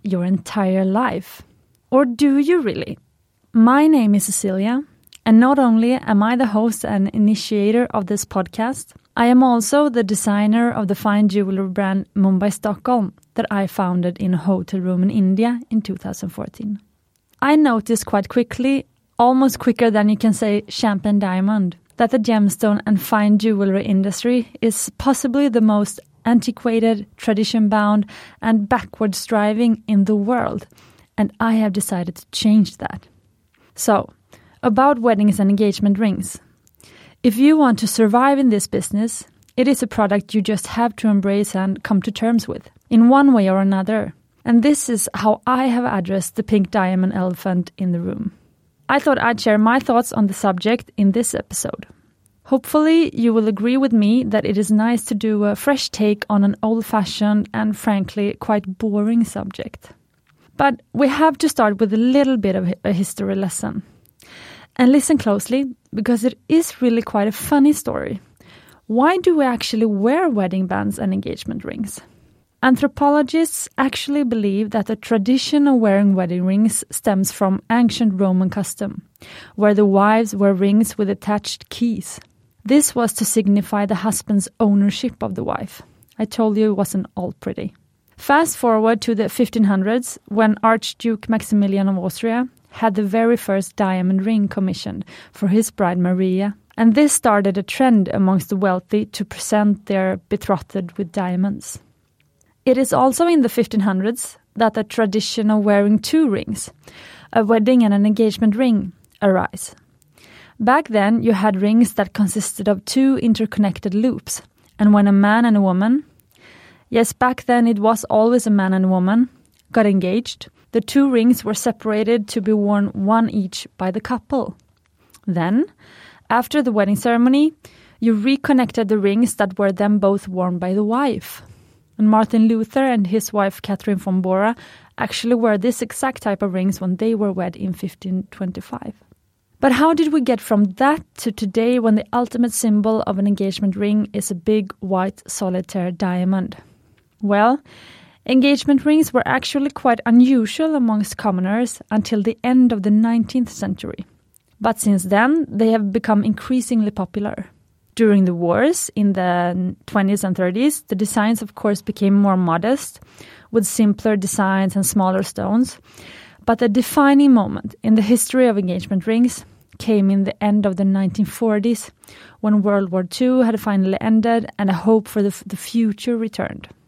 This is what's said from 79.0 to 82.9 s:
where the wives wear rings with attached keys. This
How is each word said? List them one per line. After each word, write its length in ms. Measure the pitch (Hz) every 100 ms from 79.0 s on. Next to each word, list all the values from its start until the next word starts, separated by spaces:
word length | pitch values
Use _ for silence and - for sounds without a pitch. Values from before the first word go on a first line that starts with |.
| - _ - - - -
where 200 | 208 208
the 120 | 208
wives 480 | 196 202 220 220 202
wear 180 | 202
rings 460 | 190 196 208 220 -
with 100 | 202
attached 600 | 196 - 208 - - -
keys. 500 | - 240 208 - - - _ _ _ 208
This 320 | 277 294